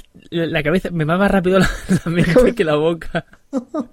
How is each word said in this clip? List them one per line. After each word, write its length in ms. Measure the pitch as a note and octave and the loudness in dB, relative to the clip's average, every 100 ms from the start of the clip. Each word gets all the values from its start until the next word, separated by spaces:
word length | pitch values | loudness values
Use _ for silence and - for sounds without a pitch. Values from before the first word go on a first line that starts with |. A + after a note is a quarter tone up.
| - - - | -12 -20 -10
la 320 | E3+ D#3+ D#3+ | -6 -4 -2
cabeza, 260 | D3 F#3 F3+ | 0 -2 -2
me 140 | E3+ D3+ | -4 -2
va 120 | F3+ | 0
más 120 | G3+ | 2
rápido 280 | G3 F3+ F#3+ | 2 2 2
la, 100 | F3+ - - | 2 -2 -2
<laughs> 180 | F#3 E3 | -2 0
la 60 | |
mente 420 | E3+ E3 E3 A#3+ A#3+ | 0 4 4 4 2
que 80 | |
la 120 | D#3+ D3+ | 0 0
boca. 500 | D#3+ E3 - E3+ - - _ C4+ - D#4 - | 0 -2 -6 -8 -8 -16 _ -8 -6 -8 -8